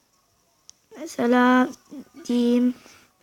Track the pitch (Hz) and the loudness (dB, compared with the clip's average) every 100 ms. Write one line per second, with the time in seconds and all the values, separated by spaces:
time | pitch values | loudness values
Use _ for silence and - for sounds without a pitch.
0 | _ _ _ _ _ _ _ - _ - | _ _ _ _ _ _ _ -20 _ -18
1 | 320 - 240 247 247 254 254 - - 285 | -14 -6 0 2 4 2 0 -4 -20 -20
2 | - - 330 240 240 240 247 247 - - | -20 -14 -4 -2 0 2 0 -2 -12 -20
3 | _ _ | _ _